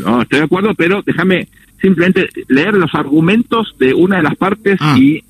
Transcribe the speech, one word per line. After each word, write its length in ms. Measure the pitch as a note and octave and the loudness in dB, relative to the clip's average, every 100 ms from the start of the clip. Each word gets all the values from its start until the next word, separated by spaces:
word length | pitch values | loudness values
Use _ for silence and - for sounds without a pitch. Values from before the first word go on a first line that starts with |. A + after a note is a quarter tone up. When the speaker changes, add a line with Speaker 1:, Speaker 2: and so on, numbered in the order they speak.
Speaker 1:
No, 180 | F#2+ A#2+ | -2 -2
estoy 180 | G#2+ C3+ | 0 -2
de 60 | D#3 | 0
acuerdo, 280 | F3+ G#3+ E3+ | 0 -2 0
pero 280 | E3 G3+ - | -2 -2 -4
déjame 420 | B2 F#3 F3+ - _ _ - | -2 0 -2 -4 _ _ -2
simplemente 480 | F#3+ E3 F#3 F#3 E3 - - | 0 2 2 0 -2 -6 -2
leer 260 | C3 F#3+ | 0 0
los 220 | G#3 D#3+ D#3 | 0 0 -2
argumentos 800 | C#3 D#3 E3+ A3+ - A3+ G#3 - | 0 0 2 0 0 -4 -4 -2
de 160 | C3 | 0
una 240 | C#3 F3+ F#3 | 2 2 2
de 60 | |
las 120 | D3+ - | -2 -2
partes 400 | F3+ G#3 G3+ F#3+ | -4 -2 -2 0
Speaker 2:
Ah. 180 | D3+ C3 | 0 4
Speaker 1:
y, 240 | C#3 D#3+ | 2 2